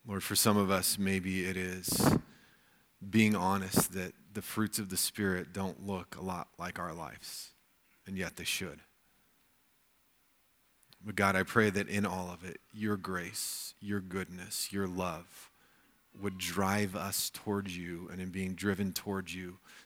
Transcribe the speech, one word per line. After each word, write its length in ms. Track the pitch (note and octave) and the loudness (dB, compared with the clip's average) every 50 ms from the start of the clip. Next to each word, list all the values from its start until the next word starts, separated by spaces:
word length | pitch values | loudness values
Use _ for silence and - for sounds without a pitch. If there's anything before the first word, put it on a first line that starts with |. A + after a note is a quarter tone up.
| - | -8
Lord, 180 | B2 G2 F#2+ - | -4 -4 -2 -2
for 120 | - G#2 | 0 2
some 220 | - - A2+ G#2 G#2 | 4 6 6 8 6
of 140 | G2+ F#2+ | 6 6
us, 260 | G2 F#2 F2+ - - G2+ | 4 4 4 2 2 2
maybe 480 | G2 G2 F#2+ F#2+ F2+ F#2+ F#2 F#2+ F2+ | 2 2 2 2 2 0 0 0 0
it 100 | F#2 F#2 | 0 -2
is 540 | F#2 F#2 F#2 F2+ F#2 F2+ - - - - - - - - - - - - - - _ _ _ _ _ _ _ _ - G2 G2 | -2 -2 -4 -4 -6 -2 0 2 4 6 6 6 4 2 -2 -18 -20 -20 -20 -20 _ _ _ _ _ _ _ _ -14 -6 2
being 280 | F#2+ A2 A2 G#2+ G#2+ | 6 6 8 8 6
honest 580 | F#2 F2 F#2 G2 G2 F#2+ F#2+ - - - - F2+ | 4 4 4 2 2 0 2 2 2 2 2 0
that 200 | F#2+ F2+ - - - - - G#2 | -4 -6 -6 -8 -14 -16 -10 -10
the 80 | G#2 | -8
fruits 380 | - - - A2 A2 G2+ - - | -8 -4 0 0 0 2 2 -2
of 100 | G#2 F#2+ | -2 -2
the 80 | F#2+ - | 0 0
Spirit 560 | - - - - G#2 F#2+ F#2 F2+ E2 E2 F#2 | 0 0 0 0 2 2 2 0 -2 -4 -4
don't 320 | G2 G2 F#2 - - F#2+ | -4 -4 -4 -4 -6 -6
look 300 | G2 G2 F2+ F2 - - | -4 -4 -4 -4 -8 -10
a 80 | - F#2 | -8 -6
lot 240 | F#2+ F2+ F2 - - _ - | -4 -4 -6 -6 -10 _ -10
like 220 | F2 F2 - F#2 | -8 -8 -6 -6
our 140 | F2 F2 D#2+ | -6 -6 -6
lives, 580 | E2+ D#2+ B1 - - - - - - - - - _ _ _ _ _ _ _ _ _ - F#2 | -8 -8 -10 -12 -12 -14 -12 -12 -12 -12 -14 -18 _ _ _ _ _ _ _ _ _ -12 -8
and 100 | F#2+ F#2 | -4 -4
yet 180 | E2+ D#2+ - | -4 -4 -4
they 80 | - E2+ | -6 -4
should. 360 | - - - G2 E2 D2 D2+ - _ _ _ _ _ _ _ _ _ _ _ _ _ _ _ _ _ _ _ _ _ _ _ _ _ _ _ _ _ _ _ _ _ _ _ _ _ _ _ _ _ - _ - | -4 -2 -2 -4 -6 -8 -12 -18 _ _ _ _ _ _ _ _ _ _ _ _ _ _ _ _ _ _ _ _ _ _ _ _ _ _ _ _ _ _ _ _ _ _ _ _ _ _ _ _ _ -20 _ -10
But 100 | G#2+ G#2 | -4 2
God, 200 | - G2+ G2 F#2+ | 4 4 6 6
I 80 | F#2+ F#2 | 4 2
pray 260 | - - A#2+ G#2+ G#2 | 4 4 6 6 6
that 180 | F#2 G2+ G2+ - | 4 2 0 0
in 180 | G2+ G2+ G2+ | 0 0 0
all 240 | F#2 F2+ F#2 F2+ F2+ | 0 0 -2 -4 -6
of 120 | F2 E2 F2+ | -8 -10 -10
it, 160 | F2+ - - _ _ - | -12 -12 -14 _ _ -8
your 240 | G#2+ G#2+ G#2 G#2 F#2+ | -4 -2 0 0 0
grace, 800 | F2 F#2+ F#2 F2+ F2 F#2 G#2+ - - - - - - - - - | -2 -4 -4 -4 -4 -6 -6 -6 -6 -4 -6 -6 -8 -10 -12 -10
your 200 | G2+ G2+ G2+ G2+ | -6 -2 -2 -2
goodness, 760 | F#2 F#2 F2+ F#2+ F#2 F2 F2+ F2+ F2+ G2 - - - - G2 | -2 -2 -4 -4 -4 -4 -8 -12 -10 -8 -6 -4 -4 -4 -2
your 140 | G2 G2 F2+ | -2 -2 -2
love 640 | F2+ F#2 F2+ F2+ D#2+ D#2 - - - - - - _ _ _ _ _ _ _ _ _ _ _ _ - G2 | 0 -2 -2 -2 -2 -6 -10 -14 -20 -20 -20 -20 _ _ _ _ _ _ _ _ _ _ _ _ -12 -6
would 200 | G2 G2+ F#2+ F#2 | -6 -6 -4 -4
drive 560 | F2 F2 E2+ G2 G2 F#2+ G2+ G#2 G#2 F#2 F#2+ | -4 -2 0 2 2 4 4 2 2 0 -2
us 340 | F2 F2+ G2 G2 - - - | -4 -4 -2 -2 -2 -2 -4
towards 460 | - - - A2 G2+ G2+ G2 F#2+ F2 F2 | -6 -8 -4 -2 -2 -2 -2 -4 -6 -6
you, 320 | F2 F2 F2 E2+ F2 E2+ | -6 -6 -8 -8 -8 -10
and 80 | F2 F#2 | -8 -8
in 100 | F#2 F#2 | -6 -6
being 260 | F2+ F#2+ F#2+ F#2 F#2 | -4 -2 -2 -2 -2
driven 360 | F2 F#2+ G#2 F#2+ F2+ G2+ F#2+ | 0 2 2 2 2 2 -2
towards 440 | - - - G#2 G2 F#2+ F2+ E2+ F2+ | -2 -4 -4 -4 -4 -4 -4 -6 -8
you, 240 | F#2 F2+ F2+ F2+ - _ - - - - | -8 -8 -10 -12 -14 _ -20 -20 -20 -20